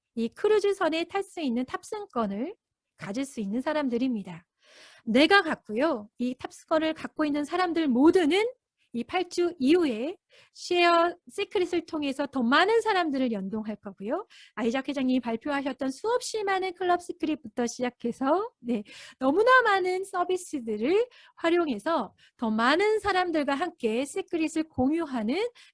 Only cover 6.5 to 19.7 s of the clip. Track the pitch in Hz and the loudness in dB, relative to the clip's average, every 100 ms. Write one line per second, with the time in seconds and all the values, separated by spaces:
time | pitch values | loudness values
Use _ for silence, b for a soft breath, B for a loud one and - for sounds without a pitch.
6.5 | - - 320 320 320 - - 302 294 285 | -16 -2 0 0 -4 -8 -4 -2 0 -2
7.5 | 359 359 330 302 240 311 370 294 381 466 | 0 0 2 2 6 6 6 4 2 0
8.5 | - _ _ _ 233 233 370 359 - 349 | -4 _ _ _ -10 -4 -4 -4 -2 -2
9.5 | - 262 359 311 220 285 415 _ b b | 0 4 4 4 -2 -6 -8 _ b b
10.5 | - - 349 349 339 349 339 - - 403 | -18 -2 2 6 6 4 -2 -12 -8 -4
11.5 | 403 349 349 320 311 285 262 285 269 233 | -2 0 -2 -4 -4 -4 -4 -4 -2 2
12.5 | 285 381 453 427 381 330 269 254 202 190 | 4 4 2 2 0 0 0 -2 -2 -6
13.5 | 220 214 208 202 190 202 339 453 B B | -6 -8 -10 -14 -12 -6 -6 -8 B B
14.5 | - 240 262 269 277 254 254 233 226 302 | -4 -2 -2 -4 -2 0 0 0 -4 -4
15.5 | 277 269 254 269 262 427 494 - 440 403 | -4 -4 -4 -6 -4 -2 -2 -2 -4 -2
16.5 | 381 370 359 359 349 359 - 311 302 220 | -2 -2 -2 0 0 -2 -6 -4 -4 -6
17.5 | - 240 - 247 - 240 - 269 349 466 | -4 -4 -2 -6 -4 -6 -2 0 0 0
18.5 | - 240 226 B B B - 262 339 466 | -8 -6 -4 B B B -2 2 4 6
19.5 | 508 453 | 6 6